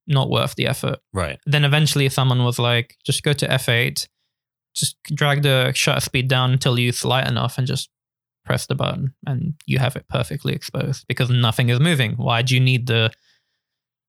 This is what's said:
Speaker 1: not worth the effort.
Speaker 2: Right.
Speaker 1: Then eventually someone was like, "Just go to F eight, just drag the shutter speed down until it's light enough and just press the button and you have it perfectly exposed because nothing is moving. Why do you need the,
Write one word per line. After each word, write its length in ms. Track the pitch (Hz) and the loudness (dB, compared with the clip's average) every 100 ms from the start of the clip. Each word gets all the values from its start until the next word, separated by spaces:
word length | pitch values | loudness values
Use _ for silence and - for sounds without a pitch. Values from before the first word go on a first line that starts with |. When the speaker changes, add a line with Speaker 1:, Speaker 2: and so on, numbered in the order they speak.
| - | -2
Speaker 1:
not 220 | 139 135 | 0 2
worth 260 | 123 131 | 0 0
the 120 | - 123 | -2 -2
effort. 320 | 127 135 - _ | -2 -4 -6 _
Speaker 2:
Right. 260 | 101 80 67 - | -4 -4 -6 -2
Speaker 1:
Then 180 | 147 | 2
eventually 440 | 143 147 151 147 135 | 4 4 2 2 0
someone 340 | 131 131 123 | 2 2 2
was 140 | 120 120 | 2 0
like, 380 | 120 120 120 - | 0 0 -2 -8
"Just 180 | - 135 | -6 -2
go 100 | - | -2
to 180 | 143 - | 0 0
F 180 | 131 - | 0 2
eight, 400 | 117 131 143 - _ _ _ _ _ _ | 2 0 -4 -10 _ _ _ _ _ _
just 220 | - - - - | -6 -6 -6 -8
drag 280 | 147 147 143 | -2 0 2
the 300 | 143 131 127 | 2 2 2
shutter 260 | 135 - 139 | 0 0 0
speed 280 | - 131 127 | 0 -2 0
down 240 | 127 127 | 2 2
until 240 | 127 139 123 | 2 2 2
it's 260 | 123 117 | 0 0
light 220 | 127 127 131 | 0 0 0
enough 300 | 120 123 - | 0 -2 -2
and 80 | 131 | -4
just 240 | 135 - _ _ _ _ _ | -4 -8 _ _ _ _ _
press 220 | - - - | -4 -4 -2
the 80 | |
button 400 | 135 131 - 135 - - | -4 -4 -4 -6 -8 -6
and 280 | 123 - 147 - | -4 -4 -6 -4
you 120 | 131 | -2
have 180 | 131 - | 0 -4
it 100 | - | -6
perfectly 440 | 131 123 147 135 | -4 -4 -6 -4
exposed 540 | - - 131 135 135 - | -6 -6 -6 -4 -4 -6
because 200 | 123 120 | -4 0
nothing 380 | 123 120 110 120 | 2 2 2 2
is 100 | 123 | 2
moving. 320 | 160 151 113 | 2 2 0
Why 300 | 117 127 117 | -2 -2 0
do 120 | 123 | 2
you 60 | 127 | 2
need 260 | 127 127 117 | 4 2 0
the, 260 | 113 110 - _ _ _ _ _ _ _ _ | 2 0 -2 _ _ _ _ _ _ _ _